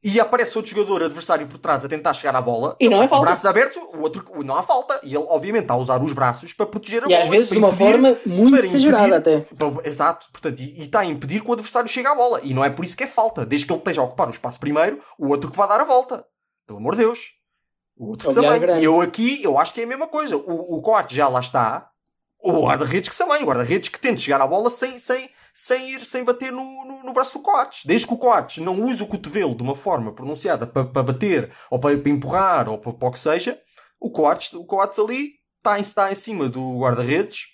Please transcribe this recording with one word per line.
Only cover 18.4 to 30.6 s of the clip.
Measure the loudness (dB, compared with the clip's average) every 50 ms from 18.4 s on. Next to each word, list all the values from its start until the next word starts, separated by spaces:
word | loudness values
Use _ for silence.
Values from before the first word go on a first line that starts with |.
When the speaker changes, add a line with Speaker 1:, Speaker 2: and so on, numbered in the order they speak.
| 4 6
Speaker 1:
também. | 4 4
Speaker 2:
grande. | 4 2 2 4 4
Speaker 1:
E |
eu | 4 4 4
aqui, | 2 0 -2 -2 -2 -2 -2 0 -2
eu | 0 2 2
acho | 2 0 -2
que | -8
é | -8
a |
mesma | -8 -6 -8 -8
coisa. | -6 -4 -6 -4 -2 -4
O, | -6 -4 -6 -8 -8 -6 -6 -8
o | -6 0
Coates | 2 2 2 0 -2 -2
já | 0 0 2
lá | 2 0
está. | -4 -2 0 0 0 0 -2 -6 -10 _ _ _ _ _ _ _ _ _ _ _
O | -2 0 2 2 2
guarda-redes | 2 2 0 0 -2 -2 -2 -4 -4
que | -4
também. | -4 -2 0 0 0 2
O |
guarda-redes | 0 0 0 0 -2 -2 -2 -2 -6
que | -14 -4
tente | -2 -2 -2 -2
chegar | 0 0 2 2
à | 2
bola | 2 2 0 0 0
sem, | -2 -2 -8 -8 -8 -12
sem, | -6 -4 -4 -4 -4 -10 _ _ _ _ _
sem | -18 -4 -2 -2 -2 -2 -8 -12
ir, | -12 -14
sem | -8 -8 -4 -2
bater | -2 -2 -2 -2 -10 -8
no, | -10 -12 -12 -14 -18 -18
no, | -18 -18 -16 -14
no | -4 -2
braço | -2 -2 -2 -4 -8
do | -2
Coates. | 0 2 2 0 -2 -6 -16 -2
Desde | 0 0 0 2
que | -2 -6
o | 0
Coates | 2 4 4 4 2 -2 -10 -8 -6
não | -4 -4 -2 -2
use | -2 -2 -4 -6
o |
cotovelo | -8 -8 -10 -10 -6 -4 -2 -2 -2 -2
de | -4 -6
uma | -6 -6
forma | -6 -2 -2 -2 -2 -2 -6 -10
pronunciada | -12 -10 -10 -10 -6 -2 -2 -2 -2